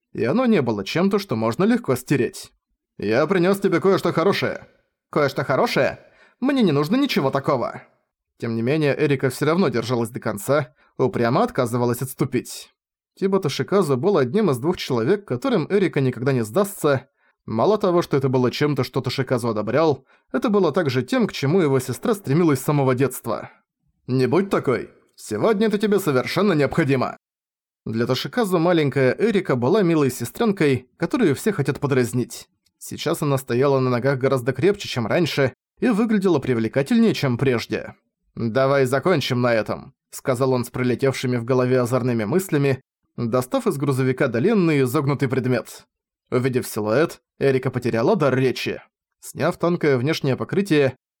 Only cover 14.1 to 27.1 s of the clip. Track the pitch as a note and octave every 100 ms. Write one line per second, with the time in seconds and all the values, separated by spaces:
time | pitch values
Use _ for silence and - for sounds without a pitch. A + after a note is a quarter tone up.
14.1 | F#3 B2 F#3 G3 B2+ D3 F#3 - B2 A#2+
15.1 | G3+ - B2 C4+ A3 C#3+ G3+ F3+ D3 C3
16.1 | B2 B2+ C3 G#2+ C#3+ G3+ - D3+ C3 -
17.1 | _ _ _ - A2 C#3+ G#3 G3 E3+ E3
18.1 | C#3+ C3+ B2+ B2 - D3+ C3+ A#2+ B2+ B2
19.1 | - B2+ B2+ A#2 G#2 G#2 C3 D#3+ B2 _
20.1 | _ _ B3+ B3+ G3+ E3+ D#3+ D3+ B2+ -
21.1 | C4 A3 - C3+ F#3+ D3+ C3+ - A#2 -
22.1 | G3+ - D3 E3+ C#3 - D3 C3 B2+ C3
23.1 | - A#2+ F#2+ - _ _ _ _ _ -
24.1 | B2+ B2+ D#3+ G3 F3 - A2 - _ _
25.1 | - - G#2 F3+ G3+ A3 G3+ G#3+ G3+ -
26.1 | B2+ A#2 E3 G3+ D#3 C3+ - C#3 C3 A2